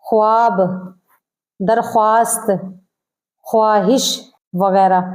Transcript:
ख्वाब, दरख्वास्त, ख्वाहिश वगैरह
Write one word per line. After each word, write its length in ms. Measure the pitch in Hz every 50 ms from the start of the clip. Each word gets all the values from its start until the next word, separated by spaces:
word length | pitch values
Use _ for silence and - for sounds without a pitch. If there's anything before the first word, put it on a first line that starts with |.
| _
ख्वाब, 500 | - - 220 214 214 220 226 233 233 208 185 190 180 185 - - - - _ _ _ _ _ _ _ _ _ _ _ _ _
दरख्वास्त, 880 | 196 180 220 226 226 233 - 233 214 214 220 226 233 226 - - - - 196 180 - 190 - - _ _ _ _ _ _ _ _ _ _ _ _ _
ख्वाहिश 600 | - - 226 220 214 214 208 190 185 254 269 - - - - - - _ _ _ _ -
वगैरह 500 | 175 190 196 185 196 190 190 185 185 180 185 185